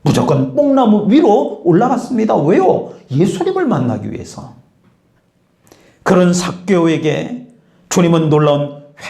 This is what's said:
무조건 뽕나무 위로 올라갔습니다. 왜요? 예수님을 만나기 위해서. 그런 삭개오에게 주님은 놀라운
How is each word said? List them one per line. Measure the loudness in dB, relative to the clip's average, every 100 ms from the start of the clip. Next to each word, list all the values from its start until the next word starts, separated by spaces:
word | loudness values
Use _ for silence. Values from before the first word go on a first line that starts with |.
무조건 | -2 0 2 0 0
뽕나무 | 0 0 2 4 2 4
위로 | 4 4 2 0 -4
올라갔습니다. | 0 2 2 -2 -4 -2 0 0
왜요? | 2 2 2 0 -4 -14 -6
예수님을 | -2 0 -2 -2 -2 -2
만나기 | -2 -2 -4 -8
위해서. | -12 -14 -16 -18 -20 _ _ _ _ _ _ _ _ _ _ _ _ _ _
그런 | 0 2 2
삭개오에게 | 0 -4 -8 -2 0 2 0 -2 -4 -6 -10 -14 _ _ _ -6
주님은 | 0 2 2 2
놀라운 | 2 2 0 -2 -10 -20 -20 -6